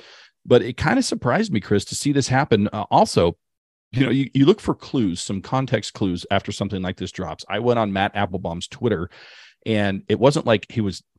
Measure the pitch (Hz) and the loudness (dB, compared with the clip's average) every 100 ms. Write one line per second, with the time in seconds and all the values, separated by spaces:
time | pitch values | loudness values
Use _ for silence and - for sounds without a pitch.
0 | - - - _ - 123 110 127 - 262 | -18 -20 -20 _ 4 4 4 -2 0 0
1 | - 233 127 156 220 110 - 101 - - | 0 -2 0 0 0 -2 0 0 0 -4
2 | 147 143 - 131 143 107 104 107 - 156 | 0 0 2 2 4 2 2 -2 0 2
3 | 220 107 85 - _ _ _ _ _ 123 | 4 4 2 0 _ _ _ _ _ -2
4 | 135 135 135 139 139 220 - - - 143 | 2 2 0 4 4 4 0 -6 -4 -2
5 | 101 87 - 98 - 135 131 110 - - | 0 -2 -6 -6 -2 -4 0 -2 -4 -4
6 | 98 87 - 98 - - 101 95 92 90 | -2 -2 -2 -2 -2 -6 -6 -4 -6 -6
7 | 92 - 85 80 - 104 120 120 104 98 | -10 -8 -10 -10 -6 -2 0 2 0 0
8 | 98 101 98 92 95 85 - - 120 92 | -2 0 -4 -4 -6 -8 -10 -4 -2 -2
9 | 87 - - - - _ - 107 101 98 | -4 -12 -20 -20 -20 _ -4 0 0 -2
10 | - 104 127 151 120 104 - 117 101 - | -2 2 4 2 0 0 0 -4 -4 -6
11 | _ | _